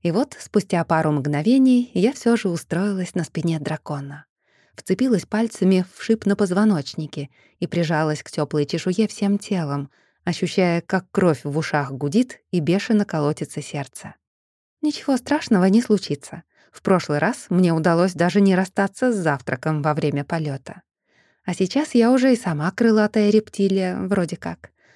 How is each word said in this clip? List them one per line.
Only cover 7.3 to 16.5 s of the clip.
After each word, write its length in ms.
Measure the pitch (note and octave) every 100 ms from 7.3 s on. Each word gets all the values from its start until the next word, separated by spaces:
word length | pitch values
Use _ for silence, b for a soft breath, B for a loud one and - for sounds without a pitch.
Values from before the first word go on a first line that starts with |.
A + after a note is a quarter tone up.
| b b b
и 80 | F3
прижалась 540 | F3 D#3+ D#3+ D#3 D3+
к 80 | -
тёплой 360 | - D3+ D3+ D3
чешуе 420 | E3+ F#3 F#3 G#3+
всем 300 | - G3+ G3+
телом, 520 | - F#3+ D3+ C#3+ C#3+ _ _ _ -
ощущая, 560 | E3 F3+ - F3+ E3+
как 280 | - F#3 -
кровь 340 | - F#3 D3 D3
в 120 | C#3+
ушах 340 | D#3 D3+ C#3
гудит 480 | C3+ C#3+ F3+ B3 - _
и 80 | F3+
бешено 460 | D3 F#3 - G#3+ G3+
колотится 560 | D#3+ D3 D3+ D3 -
сердце. 540 | - D3 C#3 - - - _ _ _ _ _ _
Ничего 340 | D4+ - - C4
страшного 500 | - D4 - G3 F#3
не 160 | G#3
случится. 600 | A#3+ G#3 - C#3+ - E3 -